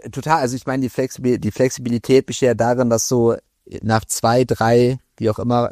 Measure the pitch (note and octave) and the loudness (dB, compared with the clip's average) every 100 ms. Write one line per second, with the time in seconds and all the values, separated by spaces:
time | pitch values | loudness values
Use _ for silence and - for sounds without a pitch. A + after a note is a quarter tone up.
0 | C3 C3+ D3 D#3+ B2 B2+ C#3 C3+ B2+ - | -4 -8 -2 0 0 -4 -4 -2 -2 -2
1 | C3 - B2 A2 G#2+ - C3 - A#2+ A#2 | -4 -2 -2 -2 -2 0 0 0 -4 -4
2 | - C3 - - B2 A2+ A#2 B2 A#2+ A2+ | 2 2 2 0 0 2 0 2 2 0
3 | - B2 A#2 G#2+ - _ - - A2+ A2 | 0 2 2 0 -8 _ -18 -8 -2 -2
4 | - - A#2 B2 B2 A#2+ A2+ A#2+ B2 C3 | -2 -2 2 2 0 0 2 4 4 0
5 | - - A2 - A#2+ A#2+ A#2+ | -10 -4 -4 -2 -2 -2 -2